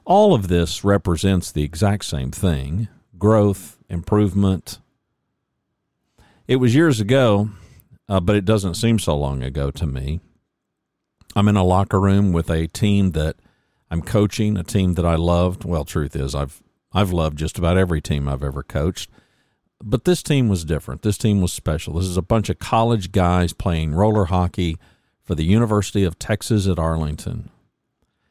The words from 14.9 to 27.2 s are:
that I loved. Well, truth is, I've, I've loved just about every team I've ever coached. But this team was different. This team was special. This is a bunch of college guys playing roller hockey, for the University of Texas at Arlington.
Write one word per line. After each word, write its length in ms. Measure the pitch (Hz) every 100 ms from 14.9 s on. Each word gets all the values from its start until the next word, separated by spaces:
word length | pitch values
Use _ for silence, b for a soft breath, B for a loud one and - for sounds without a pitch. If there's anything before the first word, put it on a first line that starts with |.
| 87
that 120 | 87
I 80 | 82
loved. 500 | 85 87 90 90 85
Well, 200 | 85 71
truth 320 | 85 71 -
is, 180 | 69 71
I've, 280 | 71 - _ _ _
I've 200 | 95 98
loved 260 | 90 80 76
just 200 | 78 -
about 180 | 85 90
every 240 | 95 78
team 280 | - 73 69
I've 140 | 69
ever 200 | 71 69
coached. 460 | 69 71 78 - - b b b b b b _
But 220 | 107 120 -
this 180 | -
team 260 | - 143 120
was 160 | 95 80
different. 380 | 76 - 65
This 160 | 107 101
team 220 | 110 104
was 120 | 90
special. 420 | - - 85 - 78
This 120 | 92
is 100 | 90
a 60 |
bunch 260 | 87 113 101
of 100 | 98
college 540 | - 113 117 117 90
guys 400 | 98 87 90 85
playing 420 | - 95 82 80 78
roller 300 | 107 107 87
hockey, 540 | 92 90 - 87 82 b b b b -
for 100 | 80
the 100 | 80
University 600 | 107 117 104 101 104 92
of 140 | 82
Texas 500 | - 107 - 107 95
at 100 | 82
Arlington. 720 | 80 80 78 78